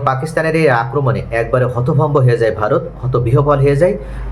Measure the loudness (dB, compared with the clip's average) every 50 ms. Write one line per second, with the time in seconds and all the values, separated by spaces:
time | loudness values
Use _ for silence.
0 | 0 -2 -2 -2 -4 -4 -4 -2 -2 0 0 2 2 2 2 2 0 -2 -2 -2
1 | 0 0 -2 -2 -4 -4 -2 -2 -2 0 0 0 0 0 -2 -2 -2 0 0 2
2 | 2 2 2 2 4 4 2 2 2 0 0 0 0 0 0 -2 -2 -6 -10 -8
3 | -6 -2 -2 -2 0 2 2 2 2 2 2 2 4 2 4 4 2 2 0 -2
4 | -8 -10 -10 -8 -8 -6